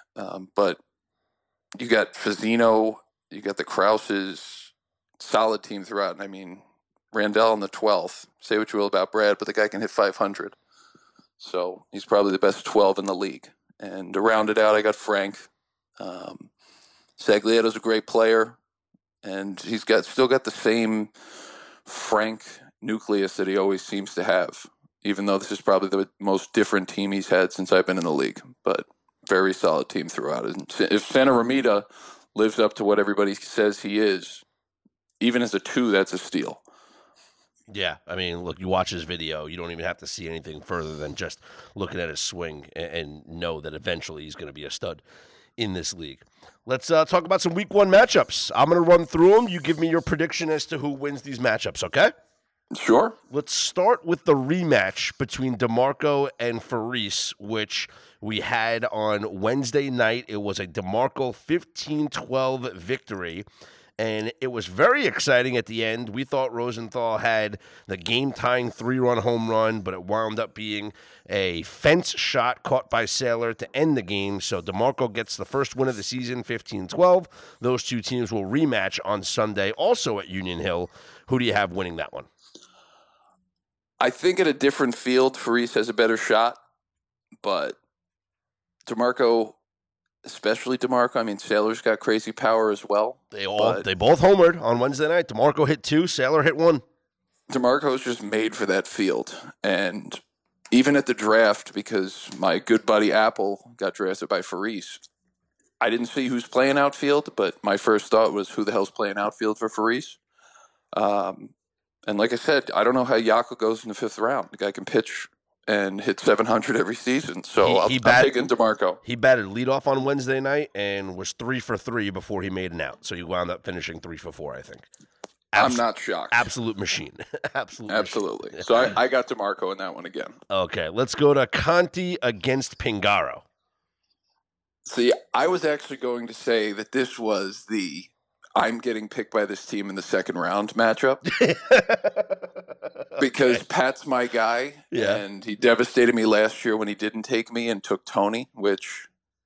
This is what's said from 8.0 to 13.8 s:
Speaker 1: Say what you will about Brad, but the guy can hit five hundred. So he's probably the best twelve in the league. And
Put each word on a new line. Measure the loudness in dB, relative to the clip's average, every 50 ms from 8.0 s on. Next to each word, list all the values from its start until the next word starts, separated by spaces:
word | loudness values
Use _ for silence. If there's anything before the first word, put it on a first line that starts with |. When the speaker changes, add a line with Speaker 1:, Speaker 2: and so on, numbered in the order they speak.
| 0 -4 -10 -14 -20 _ _ _
Speaker 1:
Say | -6 -2 0 0
what | 0 0 -2
you | -2
will | 0 0
about | 2 0 0 0
Brad, | 0 2 4 4 2 2
but | -2 -4
the | 0
guy | 0 0 0
can | 0 -4
hit | -6 -4
five | 0 2 2 2 2 0
hundred. | -2 -4 -4 -6 -12 -14 -14 _ _ _ _ _ _ _ _ _ _ _ _ _ _ _ _ _
So | -14 -6 -4 -4 -4 -4 -6 -10 _ _
he's | -14 -10 -2
probably | 2 4 4 4 4
the | 2 2
best | 2 2 2 0 -4
twelve | 0 4 4 6 6 4 2
in | -2
the | -4 -4
league. | -4 -4 -6 -8 -10 -18 -20 _ _ _ _ _
And | -18